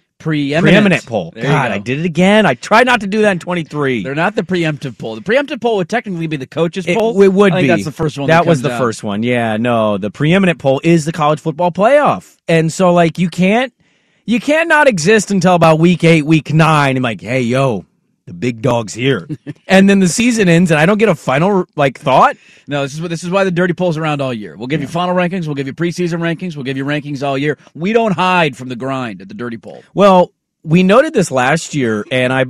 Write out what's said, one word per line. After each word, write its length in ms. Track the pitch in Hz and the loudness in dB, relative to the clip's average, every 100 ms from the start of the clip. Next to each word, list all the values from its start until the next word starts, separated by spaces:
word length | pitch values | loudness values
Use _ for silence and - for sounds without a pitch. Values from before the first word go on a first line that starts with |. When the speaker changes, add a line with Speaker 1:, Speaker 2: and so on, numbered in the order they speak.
| _ _ | _ _
Speaker 1:
Preeminent. 440 | 160 151 139 147 151 | -6 -4 -2 0 4
Speaker 2:
preeminent 320 | 190 208 139 - | 4 4 0 -2
poll. 240 | 110 82 110 | -6 -6 -6
Speaker 1:
There 80 | |
you 60 | 131 | -2
Speaker 2:
God, 180 | 147 127 | 0 0
Speaker 1:
go. 60 | 98 | -4
Speaker 2:
I 20 | |
did 220 | 101 135 | -6 -4
it 60 | 175 | -4
again. 420 | 151 185 214 190 | 0 4 4 2
I 80 | 127 | 0
tried 320 | - 214 254 | 2 2 4
not 140 | 240 | 2
to 60 | 196 | 0
do 140 | 214 | 0
that 120 | 214 | 0
in 60 | 180 | 0
twenty-three. 640 | - 180 151 151 139 120 | -4 -8 -6 -4 -2 -2
Speaker 1:
They're 140 | 101 143 | -4 -4
not 180 | 180 214 | -4 -4
the 60 | |
preemptive 560 | 170 185 160 147 139 113 | -4 -2 -2 -4 -8 -10
poll. 160 | 127 | -10
The 80 | 110 | -8
preemptive 400 | 135 254 285 277 | -2 -2 -2 -6
poll 160 | 240 214 | -4 -2
would 120 | 170 | -2
technically 360 | 226 220 170 165 | -4 -6 -8 -6
be 120 | 151 | -8
the 100 | 131 | -8
coach's 400 | 151 170 190 175 | -4 -4 -4 -4
Speaker 2:
It, 100 | 175 | -2
Speaker 1:
poll. 240 | 220 196 | 0 4
Speaker 2:
it 60 | 196 | 4
would 220 | 190 202 | 4 2
Speaker 1:
I 40 | 165 | 2
think 60 | 135 | 0
Speaker 2:
be. 20 | |
Speaker 1:
that's 180 | 110 120 | 0 -2
the 60 | |
first 260 | - 156 143 | -6 -6 -4
one 80 | 143 | 0
Speaker 2:
That 160 | 160 170 | 2 2
Speaker 1:
that 40 | |
Speaker 2:
was 80 | 151 | 0
Speaker 1:
comes 60 | |
Speaker 2:
the 100 | 143 | -2
Speaker 1:
out. 60 | 120 | -2
Speaker 2:
first 240 | 123 107 | -4 -4
one. 180 | 110 101 | -6 -4
Yeah, 360 | 120 123 117 107 | -2 0 -2 -2
no, 420 | 123 117 107 101 | 0 0 0 -2
the 100 | 104 | -6
preeminent 480 | - 147 185 190 143 | -4 0 2 2 0
poll 240 | 139 135 | 0 0
is 220 | 165 170 147 | 2 2 0
the 60 | |
college 280 | 160 151 156 | -2 0 -2
football 320 | 160 151 175 | -4 -2 -2
playoff. 640 | 170 214 294 240 101 - _ - | 0 2 4 2 -2 -6 _ -2
And 260 | 165 160 | 0 0
so, 180 | - 185 | 0 2
like, 260 | 175 170 160 | 4 2 0
you 100 | 180 | -4
can't, 420 | - 185 220 254 _ _ _ _ _ - | 0 0 0 -2 _ _ _ _ _ -4
you 140 | 233 | -2
can't 280 | - 311 330 | 0 0 2
not 200 | 302 285 | 2 2
exist 420 | 190 156 220 - | 2 2 2 2
until 240 | 196 175 | 0 2
about 240 | 175 165 156 | 4 4 4
week 260 | 170 170 | 4 4
eight, 220 | 165 165 143 | 4 4 4
week 260 | 160 - | 2 2
nine. 460 | 156 160 151 143 131 | 2 4 2 2 0
I'm 60 | |
like, 180 | 123 104 | -2 -4
"Hey, 200 | 98 131 | -6 -4
yo, 440 | 117 127 135 101 - _ _ _ - | -2 0 0 -2 -8 _ _ _ -18
the 80 | |
big 300 | 87 120 117 | -8 -6 -4
dog's 320 | 127 120 101 107 | -2 -2 -4 -4
here." 320 | 131 113 151 | -2 -2 -4
<laughs> 40 | 147 - - - | -14 -14 -14 0
And 200 | 190 196 | 4 6
then 100 | 202 | 4
the 80 | 185 | 2
season 400 | - 240 226 185 | 2 0 2 2
ends, 240 | 170 180 | 4 4
and 80 | 156 | 2
I 60 | 165 | 2
don't 120 | 214 | 2
get 120 | 220 | 2
a 60 | 165 | 0
final, 500 | - 131 180 196 180 - | 0 0 0 0 -2 -2
like, 240 | 139 - | -2 -2
thought. 380 | 143 135 254 254 _ _ - | 0 4 4 0 _ _ -8
Speaker 1:
No, 140 | 143 | -6
this 100 | 139 | -6
is 80 | 151 | -8
what, 80 | 170 | -8
this 120 | 165 175 | -8 -4
is 40 | |
why 140 | 190 | 0
the 80 | 190 | 0
Dirty 220 | 175 180 | 0 -2
Poll's 240 | 170 180 156 | 0 -2 -2
around 240 | 160 147 | -4 -4
all 120 | 135 | -4
year. 220 | 117 95 78 | -6 -10 -12
We'll 120 | 123 | -6
give 120 | 151 | -6
you 80 | 135 | -4
Speaker 2:
Yeah. 40 | |
Speaker 1:
final 200 | 170 180 | -4 -2
rankings. 320 | 180 175 190 156 | -2 -2 -4 -6
We'll 100 | 143 | -6
give 120 | 135 | -8
you 60 | |
preseason 460 | - 170 170 175 170 | -4 -6 -4 -4 -4
rankings. 360 | 170 165 185 147 | -4 -6 -8 -10
We'll 80 | |
give 140 | 127 135 | -8 -6
you 80 | 139 | -4
rankings 360 | 147 147 139 | -6 -6 -6
all 160 | 139 135 | -4 -2
year. 200 | 147 - _ | -2 -4 _
We 180 | 143 185 | -8 -2
don't 220 | 226 226 | 0 0
hide 420 | 165 185 185 156 123 | 0 2 2 0 -2
from 140 | 127 | -10
the 80 | 120 | -8
grind 440 | 131 135 123 92 | -6 -6 -8 -10
at 60 | 98 | -14
the 60 | |
Dirty 240 | 107 120 113 | -12 -10 -12
Poll. 260 | 101 62 - | -14 -20 -8
Speaker 2:
Well, 380 | 165 196 185 175 _ _ _ | 2 6 6 4 _ _ _
we 200 | 160 170 | 0 2
noted 300 | 185 220 311 | 4 4 4
this 180 | 294 165 | 0 0
last 440 | 131 123 165 - 147 | 0 0 -2 -4 -4
year, 300 | 117 107 - | -2 -2 -2
and 220 | 127 127 | -2 0
I, 140 | 131 127 | 0 -2